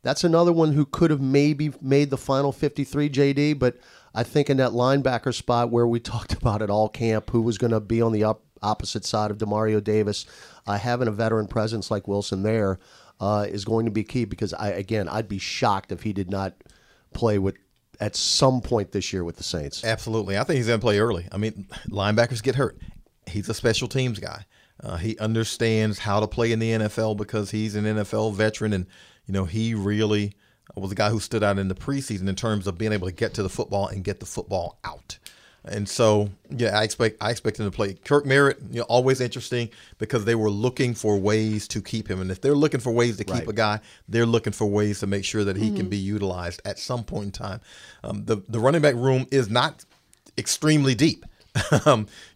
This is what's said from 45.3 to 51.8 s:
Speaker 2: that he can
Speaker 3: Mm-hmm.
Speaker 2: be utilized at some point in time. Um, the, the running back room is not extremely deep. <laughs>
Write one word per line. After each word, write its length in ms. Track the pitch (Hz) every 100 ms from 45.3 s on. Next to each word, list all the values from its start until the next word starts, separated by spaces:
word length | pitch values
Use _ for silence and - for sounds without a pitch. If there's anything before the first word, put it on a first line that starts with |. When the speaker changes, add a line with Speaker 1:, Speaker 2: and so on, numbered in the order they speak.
| 110
Speaker 2:
that 140 | 101 95
he 120 | 107
can 60 | 101
Speaker 3:
Mm-hmm. 100 | 95
Speaker 2:
be 80 | 101
utilized 640 | 98 104 98 90 87 87 101
at 120 | 98
some 240 | - 123
point 220 | 104 -
in 80 | 101
time. 280 | - 98 - - - - -
Um, 220 | - 101 110
the, 160 | 107 -
the 120 | 113
running 220 | 123 165
back 120 | 147
room 320 | 120 131 131 131
is 160 | 135 107
not 360 | 120 147 - - _ _ _ _ -
extremely 560 | - - 156 151 135
deep. 300 | 117 151 - -
<laughs> 40 | - _ - - 147